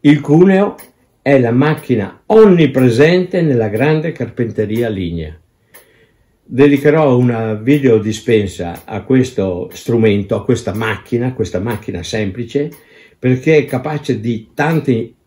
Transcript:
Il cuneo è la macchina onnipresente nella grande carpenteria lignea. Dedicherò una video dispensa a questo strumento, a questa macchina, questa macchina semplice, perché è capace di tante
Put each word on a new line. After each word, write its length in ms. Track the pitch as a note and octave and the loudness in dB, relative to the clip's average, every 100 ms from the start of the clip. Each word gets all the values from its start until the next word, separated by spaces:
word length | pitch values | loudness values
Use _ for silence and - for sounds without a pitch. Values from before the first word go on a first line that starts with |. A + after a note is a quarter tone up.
Il 200 | D3 D3 | 4 2
cuneo 560 | D3 D#3 F#3 F#3+ G3+ - - _ _ _ | 4 4 6 4 0 -4 -20 _ _ _
è 200 | C3 C#3 | 0 2
la 100 | A#2+ | 2
macchina 720 | A#2+ D3 D3+ - A#2 G2 - _ | 2 0 -2 -2 -2 -2 -12 _
onnipresente 1160 | A3 G#3+ F3 D3 C3 B2+ A2+ D#3 F3+ F3+ F3+ | 6 6 6 4 4 2 4 4 2 0 -2
nella 240 | E3 B2 G#2+ | 0 0 0
grande 460 | G#2+ C#3 D#3 C#3+ | -2 0 -2 -4
carpenteria 760 | A2+ A2+ - A2+ G2+ G#2 A2 A#2+ | -8 -10 -6 -6 -4 -4 -4 -4
lignea. 480 | G2+ F2 E2 D#2+ E2 _ _ _ - _ _ _ _ _ _ | -4 -6 -8 -10 -14 _ _ _ -20 _ _ _ _ _ _
Dedicherò 760 | _ B2 C#3+ C#3 D3+ D#3 D3+ B2 | _ 2 4 4 2 2 2 2
una 360 | B2 A#2 A2+ | 2 0 -4
video 440 | G#2+ A2+ D3 C3+ A2 | -4 0 2 4 2
dispensa 840 | G#2 G#2+ - A2 G2+ - F2 F2 | 0 -6 0 0 0 -6 -12 -12
a 180 | - G#2 | -12 -12
questo 680 | - C3 B2+ - F#2+ F2 - | -2 0 0 -2 -4 -4 -10
strumento, 640 | - - A#2 A2 G2+ G2 G#2+ | -12 -4 0 2 0 -2 -6
a 80 | |
questa 280 | - A#2+ - | -2 -4 -4
macchina, 600 | G#2 A2+ G#2 - A#2+ B2+ | -6 -6 -8 -6 -4 -4
questa 260 | B2+ A2 F2+ | -4 -6 -6
macchina 460 | G#2+ A#2+ - F#2 | -6 -8 -8 -12
semplice, 680 | E2+ A2 G2+ G2 A#2 C#3 C#3+ - _ _ _ _ | -8 -6 -6 -8 -6 -4 -6 -10 _ _ _ _
perché 380 | B2+ B2+ D#3+ D#3 | -2 0 2 2
è 80 | |
capace 560 | B2+ B2+ D3+ D3+ - A#2 | 2 -6 -6 -8 -6 -6
di 300 | A2+ A2+ - | -4 -6 -10
tante 600 | - D3+ E3 C#3 A#2 A#2 _ | -6 -2 -2 0 -2 -4 _